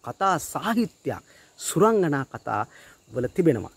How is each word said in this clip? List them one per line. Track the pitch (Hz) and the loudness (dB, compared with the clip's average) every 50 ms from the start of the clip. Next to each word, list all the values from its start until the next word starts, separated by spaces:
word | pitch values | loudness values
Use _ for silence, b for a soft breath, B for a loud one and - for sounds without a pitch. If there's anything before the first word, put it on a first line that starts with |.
කතා | - 120 120 - 190 196 185 151 | -14 -14 -6 -2 0 0 0 0
සාහිත්‍යයක් | - - - - 151 208 226 233 233 - - _ _ 139 110 - b b b b b b b b | -4 -6 -8 -6 -4 -2 0 0 -2 -2 -4 _ _ -8 -8 -8 b b b b b b b b
සුරංගනා | - - - 165 202 220 226 208 180 160 143 139 131 | -10 -4 2 4 4 4 6 4 2 2 2 0 -2
කතා | - - 113 - 120 110 104 113 B B B B B B B B _ 110 | -4 -8 -10 -6 -4 -4 -4 -4 B B B B B B B B _ -6
වල | 127 123 127 | -4 -4 -4
තිබෙනවා. | - - 175 165 135 107 90 87 b | -2 2 4 4 4 2 -2 -8 b